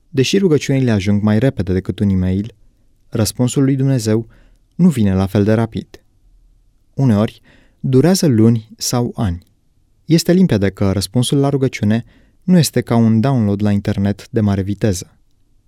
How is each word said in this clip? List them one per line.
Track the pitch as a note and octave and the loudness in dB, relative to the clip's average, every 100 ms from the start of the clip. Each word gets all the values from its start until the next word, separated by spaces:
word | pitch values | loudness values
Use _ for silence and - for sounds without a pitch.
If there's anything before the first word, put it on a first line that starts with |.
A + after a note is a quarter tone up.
| _ | _
Deși | C3+ B2+ G3 | -4 0 0
rugăciunile | F#3+ D3 - C3+ B2+ | 2 0 0 -2 0
ajung | G#2 G2 G#2 | 0 0 0
mai | G#2+ G#2+ | 2 2
repede | C3+ - F#2+ | 0 -2 -2
decât | F#2 - F#2 | -4 -4 -2
un | G2+ | 0
e-mail, | F#2+ F#2 F#2+ A2 - _ _ _ _ _ | 0 0 -2 -6 -12 _ _ _ _ _
răspunsul | A2+ G#2 - B2 C#3+ | -4 -4 -2 -2 0
lui | C3+ C3+ | 0 0
Dumnezeu | C3+ C3+ G#2+ A2 A#2+ - _ _ _ - | 0 0 0 -2 -4 -16 _ _ _ 0
nu | F3+ | 2
vine | B2+ G3 | 2 0
la | F#2+ F#2+ | 0 0
fel | G#2+ | 0
de | G2+ | 2
rapid. | A2 A2 - - - _ _ _ _ _ _ _ _ _ | 0 -2 -6 -12 -18 _ _ _ _ _ _ _ _ _
Uneori, | - C3+ G2+ A2 - _ _ _ _ | -2 0 2 0 -6 _ _ _ _
durează | C#3 B2+ D#3 F#3+ E3 | 0 2 2 2 2
luni | A2 A2+ A#2+ A2 - | 4 4 2 -4 -12
sau | - B2+ A#2+ - | -6 -4 -4 -4
ani. | G#2+ F2 - _ _ _ _ _ - | -6 -6 -12 _ _ _ _ _ -2
Este | E3 - | 0 2
limpede | F3+ F3+ A2 G2 | 2 2 2 -2
că | F#2+ G2 | -2 -2
răspunsul | F#2+ - B2 A#2+ C#3+ | -2 -4 -4 -2 -2
la | C#3 | -2
rugăciune | C#3 C3 - G#2 A2+ - _ _ _ | -2 -4 -2 -2 -2 -4 _ _ _
nu | - F3+ | 2 2
este | D3 B2 | 2 -2
ca | - A#2 | 0 2
un | A2+ A2 | 2 2
download | B2+ C3+ G#2 G2+ | 2 0 0 0
la | G#2 | 0
internet | G2+ G#2+ G2+ G2+ G2+ - | -2 -2 -2 -2 -4 -6
de | A2+ | -2
mare | G#2 G2 | 0 0
viteză. | G2 G2+ A2+ F2+ - _ _ _ _ _ | -4 -2 -2 -2 -8 _ _ _ _ _